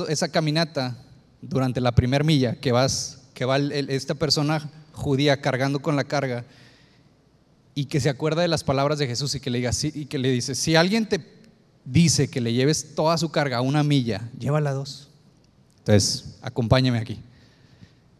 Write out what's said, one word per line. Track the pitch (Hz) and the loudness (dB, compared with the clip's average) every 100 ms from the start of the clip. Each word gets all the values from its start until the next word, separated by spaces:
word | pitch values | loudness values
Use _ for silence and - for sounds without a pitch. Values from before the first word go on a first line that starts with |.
| 175 | -4
esa | 156 - | -2 -2
caminata | 170 156 151 165 147 127 120 - - _ _ | 0 0 0 -2 -2 -6 -8 -16 -20 _ _
durante | 127 135 131 120 | -4 0 0 0
la | 123 | 2
primer | 117 123 139 | 4 4 4
milla | 151 151 123 - | 4 4 2 0
que | 135 | 0
vas, | 120 131 - - - - | 2 2 0 -8 -12 -18
que | - 127 | -6 0
va | 135 | 0
el, | 143 | 0
el, | 143 135 | -2 -4
esta | 135 - 156 | -4 -4 -4
persona | 156 147 147 156 151 - - | 0 0 0 -2 -4 -14 -20
judía | - 147 135 147 139 | -8 -2 2 4 2
cargando | 143 123 135 139 | 0 0 0 -2
con | 160 143 | 0 -2
la | 127 | 0
carga | 147 135 120 120 - - - _ _ _ _ _ _ _ _ _ - | -2 -2 -4 -8 -18 -20 -20 _ _ _ _ _ _ _ _ _ -8
y | 131 | -4
que | 156 | 0
se | 139 | 0
acuerda | 123 156 156 | 0 -2 0
de | 175 | 0
las | 156 | 0
palabras | - 135 143 151 | 0 0 0 0
de | 135 | -2
Jesús | 120 143 131 | -4 -6 -6
y | |
que | - | -4
le | 120 | -2
diga, | 123 | -2
sí, | 123 151 | -2 -4
y | 156 139 | -6 -8
que | 143 | -4
le | 127 | 0
dice, | 123 120 123 | 0 -2 -4
"Si | - 160 | 2 2
alguien | 175 220 220 | 4 2 0
te | 190 - - - _ _ _ - | -4 -4 -20 -20 _ _ _ 0
dice | 127 170 131 139 | 4 6 4 0
que | 135 | -2
le | 117 | -2
lleves | 120 135 151 - - | 2 2 0 -4 -2
toda | 156 165 | 0 0
su | 160 | 0
carga | 165 139 120 | 0 0 0
una | 131 151 | 0 2
milla, | 147 143 117 95 117 - | 2 2 2 -2 -6 -8
llévala | 120 151 147 | -2 0 0
dos". | 135 139 - - _ _ _ _ _ _ _ | -4 -8 -14 -20 _ _ _ _ _ _ _
Entonces, | - 104 - - - - | 4 4 4 -2 -10 -14
acompáñame | 120 - 113 131 131 120 | -8 -4 -2 0 0 -2
aquí. | 104 104 - - - _ _ _ - _ _ _ | -4 -12 -16 -20 -20 _ _ _ -20 _ _ _